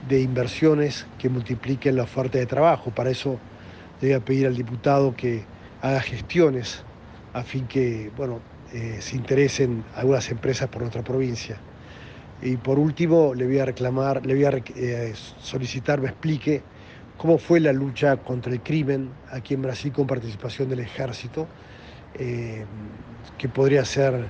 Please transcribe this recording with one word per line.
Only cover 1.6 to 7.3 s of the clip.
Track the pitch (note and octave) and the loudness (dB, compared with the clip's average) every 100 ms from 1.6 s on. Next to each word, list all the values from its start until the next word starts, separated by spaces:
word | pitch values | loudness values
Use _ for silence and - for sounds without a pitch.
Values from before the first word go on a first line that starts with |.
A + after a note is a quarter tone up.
| B2+ C3 C#3+ C3 | -2 0 2 2
la | |
oferta | A#2 - B2+ C3 | 0 -2 0 0
de | A#2+ | 0
trabajo. | C3 D#3+ C#3+ - | 4 4 4 0
Para | A2 C3 | -2 -2
eso | B2+ C#3+ B2+ - - - - - - | -2 -4 -6 -10 -20 -18 -18 -20 -2
le | C3+ | 2
voy | |
a | C3+ | 2
pedir | A2+ C3+ C3+ | 2 2 2
al | B2 | 0
diputado | A#2+ A#2+ C#3+ C#3 C#3 A#2+ | -4 -2 2 4 4 2
que | B2+ A#2 - - - - | -2 -4 -6 -18 -20 -6
haga | C3 C3+ | -2 -2
gestiones | - A#2 - F3 D#3+ C3 A#2+ - - - - - - | -2 -8 -2 4 4 4 -6 -12 -16 -20 -20 -20 -10